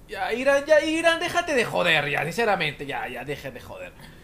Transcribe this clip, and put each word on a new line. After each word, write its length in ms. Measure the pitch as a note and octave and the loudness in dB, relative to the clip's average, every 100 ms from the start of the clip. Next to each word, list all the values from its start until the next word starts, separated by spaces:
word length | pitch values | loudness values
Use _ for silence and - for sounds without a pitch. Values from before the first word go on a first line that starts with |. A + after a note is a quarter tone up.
| - | -14
ya, 240 | G3 F#3+ | -6 -4
Irán, 300 | A#3+ C4 C#4 C#4+ | 0 2 2 6
ya, 180 | D4+ | 4
Irán, 360 | D#4 D#4+ E4 E4 | 4 2 2 2
déjate 360 | F4 F4 E4+ C4+ | 0 -2 0 0
de 100 | E3 | 0
joder, 440 | F3+ F3 D#3 C#3+ | 2 4 4 2
ya, 140 | C#3+ | -2
sinceramente, 640 | D3 G#3+ A3 F#3 D3+ C#3 C#3 | -2 0 0 2 0 -4 -6
ya, 220 | B2+ B2 | -6 -6
ya, 180 | A#2+ C3+ | -8 -8
deje 240 | C#3 C3+ | -8 -10
de 100 | A#2 | -14
joder. 340 | - F#2 F2+ - - - | -14 -14 -14 -18 -20 -20